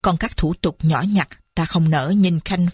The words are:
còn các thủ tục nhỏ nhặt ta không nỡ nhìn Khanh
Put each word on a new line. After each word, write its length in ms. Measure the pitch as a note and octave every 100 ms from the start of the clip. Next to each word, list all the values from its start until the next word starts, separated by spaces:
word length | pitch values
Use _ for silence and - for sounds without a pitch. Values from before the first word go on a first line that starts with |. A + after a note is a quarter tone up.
còn 140 | G3 E3+
các 200 | A3+ -
thủ 180 | D#3 F3
tục 160 | E3+ -
nhỏ 200 | D#3 D3
nhặt 260 | F#3 G3+ D3+ - _
ta 100 | -
không 260 | D#3+ F3 D#3+
nỡ 220 | D#3 C3+ G3+
nhìn 240 | F#3 E3
Khanh 260 | - F#3 F3